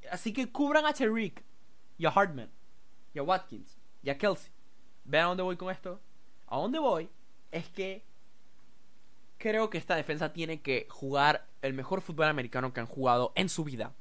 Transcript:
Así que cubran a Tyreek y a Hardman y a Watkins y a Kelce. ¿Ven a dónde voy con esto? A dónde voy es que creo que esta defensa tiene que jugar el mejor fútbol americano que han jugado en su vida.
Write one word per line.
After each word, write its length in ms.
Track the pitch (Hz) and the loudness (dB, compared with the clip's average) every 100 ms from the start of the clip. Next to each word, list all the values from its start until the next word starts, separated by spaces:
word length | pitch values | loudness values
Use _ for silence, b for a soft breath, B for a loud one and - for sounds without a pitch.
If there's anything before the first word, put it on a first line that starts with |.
| - | -6
Así 220 | 180 233 | -4 -2
que 180 | 214 254 | 0 -2
cubran 360 | - 285 302 302 | 2 6 6 6
a 80 | |
Tyreek 500 | 294 247 226 208 - - - - - - - | 4 2 2 0 -4 -10 -10 -10 -12 -12 2
y 80 | 160 | 4
a 60 | |
Hardman 380 | 190 202 143 110 - - - - - - | 6 4 2 -6 -8 -10 -10 -10 -10 -8
y 60 | - | -4
a 40 | |
Watkins 540 | 143 185 - 110 - - - - | 2 2 0 -8 -10 -10 -10 -6
y 80 | 139 | -2
a 80 | 139 | 2
Kelce. 340 | 208 - - - - - - - | 2 2 -4 -10 -10 -10 -10 -10
¿Ven 180 | - 147 | 2 4
a 40 | 170 | 4
dónde 180 | 180 | 4
voy 140 | 185 175 | 0 0
con 120 | 185 | -4
esto? 300 | 185 185 190 - - - - - | -4 -6 -8 -8 -10 -10 -10 -4
A 80 | 123 | 0
dónde 240 | 180 302 | 2 4
voy 300 | 285 175 160 - - - - | 6 4 2 -8 -10 -10 -6
es 160 | 160 165 | -6 -6
que 380 | - 190 190 - - - - - - - - - - - - - - | -4 -4 -4 -8 -10 -10 -10 -10 -10 -10 -10 -10 -10 -10 -10 -10 -4
creo 320 | 226 214 220 | 0 2 2
que 80 | 175 | 0
esta 200 | - 170 | 0 0
defensa 340 | 147 151 160 | 2 0 0
tiene 300 | 165 160 160 | -2 -4 -4
que 260 | - 127 - | 0 0 0
jugar 560 | - 139 139 143 151 - - | -6 0 6 6 6 2 -4
el 120 | 135 | -2
mejor 260 | 131 127 190 | -2 0 -2
fútbol 280 | - 160 156 | -2 2 2
americano 440 | 147 123 127 131 | 4 0 0 -2
que 80 | 123 | -2
han 80 | 117 | -6
jugado 460 | - 131 123 123 - | 0 6 6 4 2
en 140 | 185 | 0
su 160 | - 151 | 0 -2
vida. 280 | 127 107 - | -4 -6 -6